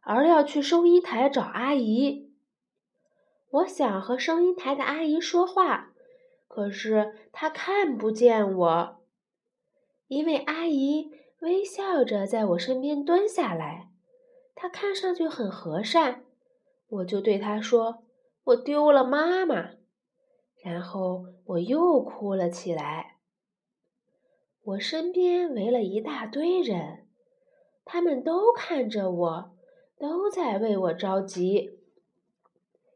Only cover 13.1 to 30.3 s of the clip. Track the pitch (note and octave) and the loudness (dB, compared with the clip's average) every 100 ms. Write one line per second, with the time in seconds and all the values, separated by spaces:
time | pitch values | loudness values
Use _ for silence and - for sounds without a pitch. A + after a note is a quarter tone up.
13.1 | F4 G#4 - B3+ E3+ D3+ E3 - _ _ | 2 2 -2 -4 -4 -6 -10 -18 _ _
14.1 | _ _ _ _ - F4+ - G4+ G4 F#4+ | _ _ _ _ -14 -12 -6 -6 -4 -2
15.1 | F4 D#4+ - G#3 - E3+ D#3 A3 E4 D4 | -2 -2 -4 -6 -8 -6 -4 0 2 2
16.1 | B3 - _ _ _ _ _ - G3+ F3+ | -2 -12 _ _ _ _ _ -10 -8 -4
17.1 | G3+ G3+ G3 G#3 G#3+ G#3+ A#3 A3+ A#3 _ | -2 2 0 0 -4 0 0 0 -6 _
18.1 | _ _ _ - B3 B3 D4 D4+ C#4+ B3+ | _ _ _ 0 2 2 2 6 6 6
19.1 | C#4+ D#4+ F#4 F4+ A3 F3 - _ _ _ | 2 2 2 0 -2 -4 -12 _ _ _
20.1 | _ _ _ _ _ F#3+ E3+ F3+ G3+ F#3 | _ _ _ _ _ -10 -10 -8 -6 -4
21.1 | F3+ - - - F3 F#3 D4 F4 C#4+ - | -6 -10 -18 -6 -4 0 2 4 4 0
22.1 | - G3+ F#3+ F3 F3 F#3+ D#3+ D3 D#3 - | -6 -4 -2 -2 -4 -6 -6 -6 -10 -12
23.1 | _ _ _ _ _ _ _ _ _ _ | _ _ _ _ _ _ _ _ _ _
24.1 | _ _ _ _ _ A3 G3 - D#4+ E4+ | _ _ _ _ _ -8 -8 -4 -4 -4
25.1 | F4+ F4+ F4 F4 A#3+ G3+ A#3+ G3 G3+ A3 | 0 2 2 0 -2 0 0 0 -4 -6
26.1 | - G#3+ C#4 E4 F#4 C#4 F3+ D3+ E3 - | -8 -8 -4 0 0 0 -2 -6 -12 -20
27.1 | _ _ _ _ _ _ _ - F4 F4 | _ _ _ _ _ _ _ -8 -2 0
28.1 | C4+ D4+ E4+ A4 A#4 - D#4+ A3 G#3+ F#3+ | 0 0 2 4 4 2 -2 -2 -2 -2
29.1 | F3 E3+ D#3+ F#3 _ _ _ _ - C#4+ | 0 -2 -2 -10 _ _ _ _ -10 -6
30.1 | E4+ G4+ | -2 -2